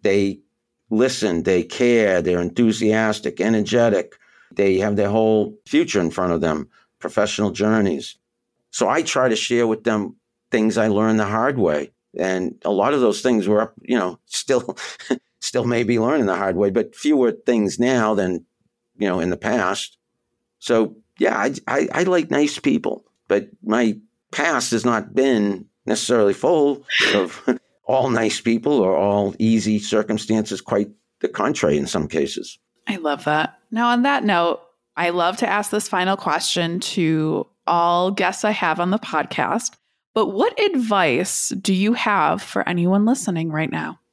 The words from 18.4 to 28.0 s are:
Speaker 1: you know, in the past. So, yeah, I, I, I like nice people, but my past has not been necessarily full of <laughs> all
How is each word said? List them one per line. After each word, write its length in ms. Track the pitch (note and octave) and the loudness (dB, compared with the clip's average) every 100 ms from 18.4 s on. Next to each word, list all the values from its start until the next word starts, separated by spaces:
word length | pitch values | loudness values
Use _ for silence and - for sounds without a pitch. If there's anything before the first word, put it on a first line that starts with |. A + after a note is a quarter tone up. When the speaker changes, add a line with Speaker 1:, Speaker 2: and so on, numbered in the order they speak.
| - _ _ _ _ _ | -8 _ _ _ _ _
Speaker 1:
you 100 | G#2 | -2
know, 120 | F2+ | 0
in 100 | E2+ | -2
the 80 | F2+ | -2
past. 600 | A2 A#2 F#2 F#2+ - _ _ _ _ _ _ _ | -2 0 0 -4 -8 _ _ _ _ _ _ _
So, 360 | - A#2 A2 - _ _ | 0 2 2 -4 _ _
yeah, 180 | F#2+ A2 | 0 0
I, 160 | A2+ C3+ - | -2 -4 -4
I, 200 | C3+ D#3 | -2 -2
I 100 | - | 0
like 280 | E3+ F3+ D3 | 0 0 0
nice 280 | C#3+ D3 - | 0 0 0
people, 440 | C#3 - - - _ _ _ | 0 0 -2 -8 _ _ _
but 220 | G2+ G#2 - | -2 -2 -14
my 340 | - G#2+ A#2 G#2 _ _ _ | -2 0 0 -2 _ _ _
past 400 | - D#3 C#3+ - | -4 -2 0 -2
has 140 | A2 A#2 | -2 0
not 280 | A2+ G#2+ | -2 -2
been 520 | B2 C3+ A#2+ G2+ F#2+ - _ - | 0 2 4 2 -2 -10 _ -4
necessarily 480 | G#2+ - B2 G2+ | -4 0 2 4
full 520 | G2 C3+ E3 C#3+ C#3 - - - | 2 2 4 2 0 -4 -2 2
of 280 | G#2 F2+ - - | 2 0 -4 -4
<laughs> 120 | B2 _ _ | -4 _ _
all 260 | - C3 | -2 0